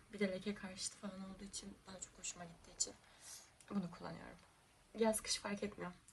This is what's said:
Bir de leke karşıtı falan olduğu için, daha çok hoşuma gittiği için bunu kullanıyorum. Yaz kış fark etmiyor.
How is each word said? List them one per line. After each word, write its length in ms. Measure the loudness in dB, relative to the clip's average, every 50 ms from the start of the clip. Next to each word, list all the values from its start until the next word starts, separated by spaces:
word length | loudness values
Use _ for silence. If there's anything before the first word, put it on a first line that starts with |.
| -12 -10 2
Bir 60 | 4
de 120 | 6 6
leke 240 | 6 4 2 0 0
karşıtı 420 | 0 -2 -6 -4 -2 -2 -2 -2
falan 320 | -2 -4 -4 -4 -4 -4 -6
olduğu 140 | -6 -6 -8
için, 340 | -6 -6 -6 -6 -6 -8 -10 -12
daha 120 | -12 -10 -10
çok 200 | -10 -10 -10 -6
hoşuma 260 | -6 -6 -4 -4 -8
gittiği 300 | -8 -10 -12 -16 -10 0
için 180 | 2 2 2 2 -4 -16 -20 -20 -14 -12 -12 -10 -12 -12 -16 -18 -16 -6 0
bunu 220 | 2 2 2 2
kullanıyorum. 460 | -2 -4 -6 -6 -6 -6 -8 -10 -12 -14 -16 -20 -20 -20 -20 -20 -20 -20 -18 -8 4
Yaz 260 | 6 8 8 8 6
kış 160 | 4 2 2
fark 260 | 2 2 0 2 2 0
etmiyor. 280 | 0 0 -2 -4 -4 -4 -8 -14 -20